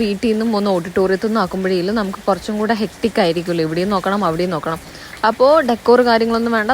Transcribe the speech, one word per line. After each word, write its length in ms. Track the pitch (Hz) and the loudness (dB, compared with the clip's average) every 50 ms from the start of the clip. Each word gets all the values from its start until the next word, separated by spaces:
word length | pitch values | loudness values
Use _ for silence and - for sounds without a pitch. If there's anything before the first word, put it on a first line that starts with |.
| 233 | 0
വീട്ടിൽ 260 | 202 202 190 - 233 214 | -2 -2 -2 -2 -2 0
നിന്നും 240 | 220 220 233 214 202 | 0 0 0 0 0
ഒന്ന് 120 | 202 202 190 | 0 0 0
ഓഡിറ്റോറിയത്തിൽ 500 | 175 170 190 175 202 190 185 190 185 - | 0 -2 -2 0 0 2 2 0 0 -2
നിന്നും 160 | 214 220 226 190 | -2 0 -2 -2
ആക്കുമ്പോഴേലും 500 | 180 - 190 190 185 190 180 170 190 220 233 202 | -2 -4 -4 -2 -2 0 0 -2 -2 -2 -2 -2
നമുക്ക് 200 | 190 196 - - 202 | -4 -6 -4 -2 -2
കുറച്ചും 300 | 190 180 - - 214 208 214 | -2 -2 -2 -6 -4 -2 -2
കൂടെ 140 | 214 233 202 220 | -2 0 -2 -2
ഹെക്ടിക് 380 | 170 - - - 220 - 226 196 | -6 -4 -4 -4 -2 0 2 2
ആയിരിക്കുമല്ലോ. 400 | 170 165 175 165 180 170 170 160 156 | 2 0 -2 -2 -2 -2 -2 -2 -2
ഇവിടെയും 220 | 160 175 180 208 208 | -2 -2 -2 0 -2
നോക്കണം, 280 | 185 - 190 196 208 196 170 | -2 0 -2 -2 0 0 0
അവിടെയും 240 | 160 170 180 185 170 | 0 0 -2 -2 -2
നോക്കണം. 240 | 147 - 160 165 175 - - - - - - - - - 220 | -4 -4 -4 -6 -6 -10 -14 -20 -20 -20 -18 -8 -2 0 0
അപ്പോൾ 220 | 226 - 254 277 302 320 285 247 | 2 4 4 6 6 4 4 2
ഡെക്കോർ 320 | 233 220 - 233 240 247 247 240 | -2 0 4 4 4 6 6 4
കാര്യങ്ങളൊന്നും 440 | 226 226 226 233 226 226 233 233 233 226 | 4 2 2 2 0 0 0 0 0 0
വേണ്ട, 120 | 214 220 | 0 0